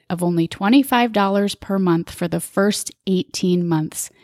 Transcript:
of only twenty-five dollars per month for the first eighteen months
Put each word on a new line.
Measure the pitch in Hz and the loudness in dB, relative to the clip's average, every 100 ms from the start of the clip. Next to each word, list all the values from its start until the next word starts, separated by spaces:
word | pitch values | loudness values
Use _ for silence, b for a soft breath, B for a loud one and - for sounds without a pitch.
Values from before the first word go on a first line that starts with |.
| - | -8
of | 175 | -4
only | 175 170 165 | -2 0 -2
twenty-five | - 196 262 269 247 240 | -2 4 4 4 2 2
dollars | 208 196 202 202 - | 0 0 2 0 -4
per | - 196 | -4 0
month | 185 165 170 | 2 2 -2
for | - 175 | -6 -4
the | 170 | -4
first | - - 202 202 - - - | -4 0 0 0 -6 -10 -2
eighteen | 185 - - 185 180 175 | -2 -2 -2 0 2 2
months | 160 156 - - b | 0 -2 -8 -12 b